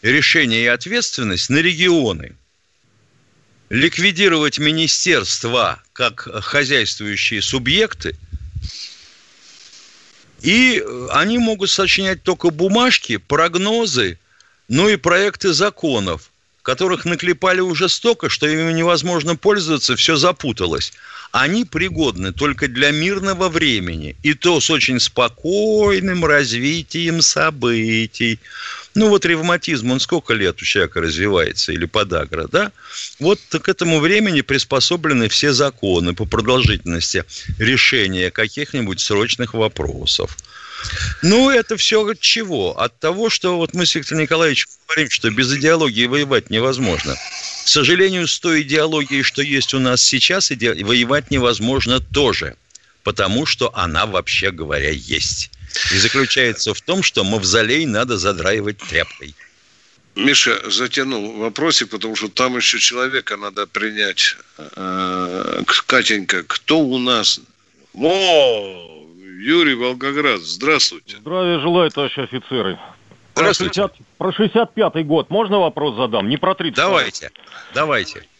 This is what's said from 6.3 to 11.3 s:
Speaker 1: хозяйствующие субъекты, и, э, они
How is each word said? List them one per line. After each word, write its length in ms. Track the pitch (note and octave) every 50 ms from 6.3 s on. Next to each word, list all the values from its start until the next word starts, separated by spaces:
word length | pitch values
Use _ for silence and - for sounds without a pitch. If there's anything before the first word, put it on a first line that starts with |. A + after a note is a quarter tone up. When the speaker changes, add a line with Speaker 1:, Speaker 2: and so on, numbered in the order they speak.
| - G#2+
Speaker 1:
хозяйствующие 1000 | G2+ - - C#3+ C#3+ B2+ C#3+ C3 A2 G2+ - - G#2+ G#2 G2+ F#2+ - - A#2 G#2 F#2
субъекты, 720 | - - C3 A#2+ B2 D3+ G3 A3 G#3+ - - - - - - - - - - - - - - - - - - - - - - - - - - _ _ _ _ _ - - - - - - - - - - - - - _ _ - _ _ -
и, 400 | - - G2+ A#3 C4 C4 A#3+ D#3+ A2+
э, 240 | G#2+ A2+ B2 B2 -
они 260 | - C#3 D#3+ G3+